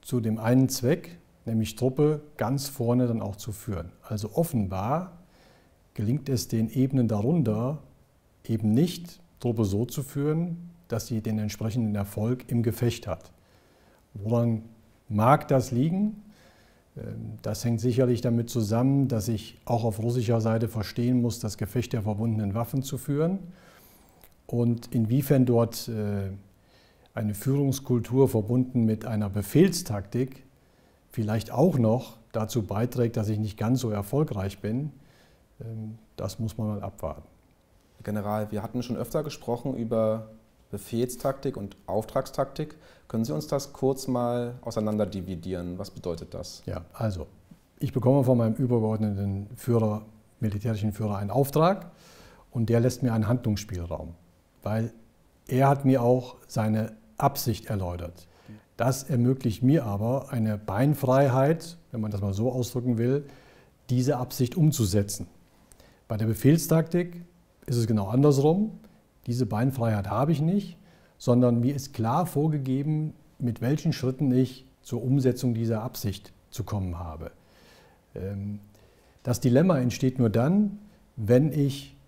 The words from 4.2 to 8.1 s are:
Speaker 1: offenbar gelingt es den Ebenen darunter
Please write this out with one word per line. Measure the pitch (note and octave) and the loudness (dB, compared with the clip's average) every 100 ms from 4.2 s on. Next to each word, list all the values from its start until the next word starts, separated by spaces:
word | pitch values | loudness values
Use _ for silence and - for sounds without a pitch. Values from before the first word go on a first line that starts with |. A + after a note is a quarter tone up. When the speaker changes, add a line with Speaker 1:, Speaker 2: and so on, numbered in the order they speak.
| G#2 | -4
Speaker 1:
offenbar | - E3 C#3 G2 F#2 G#2 D3+ F3+ - - _ _ _ _ _ _ | -2 0 0 -2 -4 -2 -2 -4 -16 -20 _ _ _ _ _ _
gelingt | - G#2 C#3+ C#3+ | -6 -2 -2 -2
es | B2+ - | -4 -2
den | A#2 A2+ | -2 0
Ebenen | C3 C3 C3+ A2+ | 0 2 2 2
darunter | G#2+ A2 E3+ A#2+ G#2+ B2 D3+ - _ _ | 2 2 2 2 0 -2 -6 -12 _ _